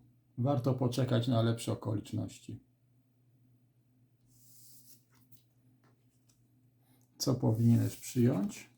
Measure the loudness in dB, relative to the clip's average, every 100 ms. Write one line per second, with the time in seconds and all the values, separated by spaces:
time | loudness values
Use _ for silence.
0 | -16 _ _ -2 0 2 0 0 0 0
1 | 0 0 2 2 2 0 -4 -4 -4 -6
2 | -4 -6 -6 -10 -16 -16 -18 _ _ _
3 | _ _ _ _ _ _ _ _ _ _
4 | _ _ _ _ -20 -20 -20 -20 -20 -20
5 | _ _ _ -20 _ _ _ _ _ _
6 | _ _ _ _ _ _ _ _ _ _
7 | _ -8 -4 0 0 2 4 4 2 -4
8 | -6 0 2 2 -4 -8 -18